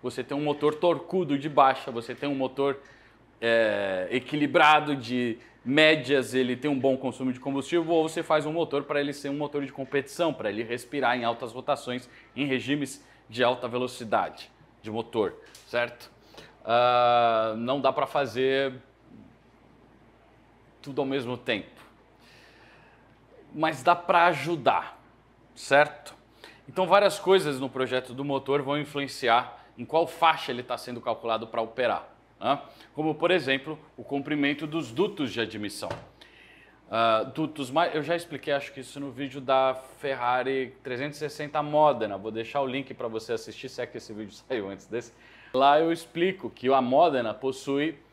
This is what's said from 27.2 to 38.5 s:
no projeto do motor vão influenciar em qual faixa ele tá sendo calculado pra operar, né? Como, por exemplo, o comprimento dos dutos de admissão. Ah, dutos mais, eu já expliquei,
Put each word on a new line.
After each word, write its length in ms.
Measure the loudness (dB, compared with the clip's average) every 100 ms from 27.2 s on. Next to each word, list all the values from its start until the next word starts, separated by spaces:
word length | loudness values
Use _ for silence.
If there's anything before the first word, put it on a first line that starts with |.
| 4 4 4 -4
no 100 | -6
projeto 420 | -4 -2 -2 -4
do 100 | -8
motor 380 | -4 -4 0 0
vão 160 | 0 -4
influenciar 880 | -4 -8 -8 -2 2 2 2 -16 -20 -16
em 60 |
qual 240 | -2 0 0
faixa 440 | 2 2 2 -4
ele 120 | -8
tá 140 | -6 -8
sendo 240 | -6 -8
calculado 460 | -4 -4 -2 -4 -2
pra 140 | -4
operar, 460 | -4 -2 0 0 -6 _ _ _
né? 200 | -2 -2 -2 -20 -14
Como, 200 | -4 -4
por 160 | 0 2
exemplo, 480 | 2 2 -2 -4 -14 -14 -20
o 80 | -6
comprimento 600 | -6 -2 0 0 -2 -6
dos 240 | -6 -6
dutos 440 | -2 -2 -2 -4
de 80 | -2
admissão. 480 | -4 -4 -8 -8 -10 -10 -14 _ -20 -20 -20 -20 -20 _ _
Ah, 340 | 2 4 4
dutos 460 | 0 -4 -6 -6 -2
mais, 240 | 0 2
eu 80 | 0
já 140 | -2 -4
expliquei, 380 | -4 -10 -2